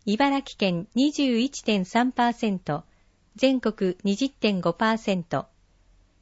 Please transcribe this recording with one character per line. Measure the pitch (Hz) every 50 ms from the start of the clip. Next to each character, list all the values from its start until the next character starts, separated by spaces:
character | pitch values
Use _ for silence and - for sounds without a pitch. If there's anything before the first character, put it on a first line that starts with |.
| _
茨 | 208 208 220 277 277 277 277 277
城 | - -
県 | - 208 185 175 170 196 - -
二 | 233 269 302
十 | 294 - 285 254 233 226
一 | 254 277 - - -
点 | 240 214 196 180
三 | - - 226 247 254
パ | - - 240
ー | 240 233
セ | - 233 214
ン | 196 180
ト、 | - - 147 - - _ _ _ _ _ _ _ _ _ -
全 | - 262 269 262 247
国 | - 220 214 - 196 180 170 - -
二 | 202 196
十 | - 269 269
点 | - _ - 214 196 180
五 | 170 170 170
パ | - 226 220
ー | 226 220
セ | - 214 190
ン | 180 165
ト。 | - 147 135 - - _ _ _ _ _ _ _ _ _ _ _ _ _ _